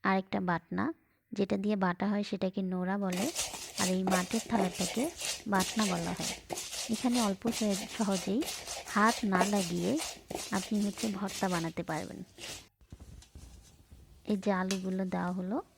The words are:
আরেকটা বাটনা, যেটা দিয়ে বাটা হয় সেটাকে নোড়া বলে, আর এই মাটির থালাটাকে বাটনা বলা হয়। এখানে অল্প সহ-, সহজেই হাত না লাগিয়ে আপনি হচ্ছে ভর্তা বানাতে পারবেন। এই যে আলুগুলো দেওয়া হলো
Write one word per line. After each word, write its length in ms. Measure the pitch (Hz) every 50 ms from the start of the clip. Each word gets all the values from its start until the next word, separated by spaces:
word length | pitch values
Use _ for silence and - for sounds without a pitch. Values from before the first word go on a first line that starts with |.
| -
আরেকটা 360 | 202 190 190 185 - - 202 190 180
বাটনা, 360 | 175 175 - _ - 185 202 285 330 _ _ _ _ _ _ _
যেটা 240 | - 202 196 190 214 196 196
দিয়ে 120 | 208 214 196 190
বাটা 200 | 180 175 - 202 202
হয় 140 | 208 208 202 -
সেটাকে 320 | - 185 - 185 185 - 190 185
নোড়া 240 | 185 180 180 180 190 202 196
বলে, 200 | 185 180 180 202 302 - - - - - - - - - -
আর 80 | 196 185 185
এই 60 | 185 190 185 185
মাটির 300 | 185 180 - - 226 - -
থালাটাকে 540 | 233 208 190 180 180 - 185 180 - 220 262 339 349 - - - - - - 220 196
বাটনা 300 | 190 185 - - 220 220 196
বলা 200 | 180 170 170 170 175
হয়। 160 | - 175 - - - - - - - - - - - - - 226
এখানে 240 | - - 247 240 247 226
অল্প 160 | 202 196 190 - 226 226
সহ-, 300 | - 220 208 196 190 214 - -
সহজেই 440 | - 226 196 196 185 - - 190 247 330 - - - - - - - - - -
হাত 220 | 214 208 220 233 - - 202 190
না 80 | 180 185 196 208
লাগিয়ে 380 | 202 185 170 175 175 175 185 247 320 - - - - - - - - - - 214
আপনি 180 | 196 190 - 220 208 208
হচ্ছে 200 | 202 196 - - 226 196
ভর্তা 300 | 190 196 190 - - - 190 180
বানাতে 280 | 170 165 165 165 - 170 -
পারবেন। 300 | 160 151 - - - - 185 - - - - - - - - - _ _ - _ - - - - - - - - _ - - - - - - - - - - _ - - - - - - - -
এই 60 | 208 196 190
যে 80 | 208 196 185
আলুগুলো 420 | 185 185 196 190 185 190 185 185 190 185 185
দেওয়া 180 | 180 180 180 180
হলো 200 | 185 180 185 208 302 - - _